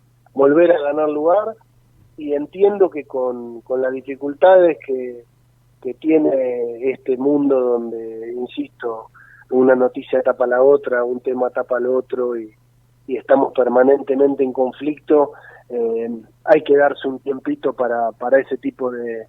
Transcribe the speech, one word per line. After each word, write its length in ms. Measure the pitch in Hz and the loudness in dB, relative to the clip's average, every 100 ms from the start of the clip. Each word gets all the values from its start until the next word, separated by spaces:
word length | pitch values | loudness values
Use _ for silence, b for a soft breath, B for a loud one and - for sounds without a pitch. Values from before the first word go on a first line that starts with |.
| _ _ _ | _ _ _
volver 380 | 131 139 151 175 | 0 2 4 4
a 80 | 165 | 4
ganar 300 | 143 147 151 | 0 -2 -2
lugar, 460 | 147 156 190 214 220 _ _ _ _ _ - | 0 2 2 0 -8 _ _ _ _ _ -14
y 180 | 151 | -6
entiendo 560 | 147 147 185 202 208 180 | -6 -4 0 2 4 0
que 160 | 151 135 | 0 -8
con, 560 | 131 127 123 120 117 | -4 -4 -6 -10 -14
con 200 | - 131 | -6 -4
las 100 | 131 | -2
dificultades 840 | 131 127 135 143 143 185 190 175 151 - | -6 -10 -10 -8 4 6 8 6 2 -6
que, 380 | 131 127 120 120 _ _ _ _ _ | -6 -6 -12 -20 _ _ _ _ _
que 140 | 127 123 | -12 -6
tiene 960 | 156 160 151 135 127 123 120 117 131 | 2 2 2 0 -2 -4 -6 -4 -6
este 260 | 123 - 127 | -4 -4 -2
mundo 420 | 135 147 143 135 | 0 2 2 2
donde, 720 | 123 120 117 113 113 113 117 | 2 0 -4 -8 -10 -12 -10
insisto, 760 | 123 123 - 139 - 120 110 110 b b b b | -10 -10 -10 -12 -8 -10 -10 -14 b b b b
una 260 | 127 131 127 | 2 4 4
noticia 460 | 127 - 131 131 | 2 -2 -4 -2
tapa 240 | 127 120 120 | 0 0 0
la 160 | 123 | 4
otra, 420 | 135 143 139 123 | 4 4 2 -4
un 180 | 120 123 | -4 -4
tema 280 | 131 127 123 | -6 -4 -4
tapa 280 | 131 123 123 | -4 -4 -4
al 100 | 123 | -2
otro, 500 | 131 127 123 123 120 | -2 -4 -6 -4 -6
y, 160 | 110 _ _ _ _ _ - | -10 _ _ _ _ _ -10
y 100 | 123 | -8
estamos 340 | - 135 131 | 0 0 2
permanentemente 880 | - 120 123 131 139 135 131 143 139 | 0 0 4 4 2 0 0 0 0
en 100 | 131 | -4
conflicto, 760 | 123 127 - 143 151 - 151 143 B B B B | -2 -4 -4 -8 -8 0 2 2 B B B B
eh, 420 | 120 117 113 117 117 - _ - | -6 -4 -4 -6 -10 -14 _ 0
hay 180 | 156 | 2
que 140 | - 143 | 4 4
darse 300 | 143 131 139 | 4 0 -8
un 120 | 131 | -8
tiempito 540 | 139 135 147 147 143 | -8 -8 -6 -6 -6
para, 380 | 123 123 120 117 | -4 -4 -2 -4
para 280 | 107 123 135 | -4 0 2
ese 180 | 131 131 | 2 -6
tipo 340 | 139 - 127 | -8 -6 -6
de 340 | 123 120 113 | -6 -8 -10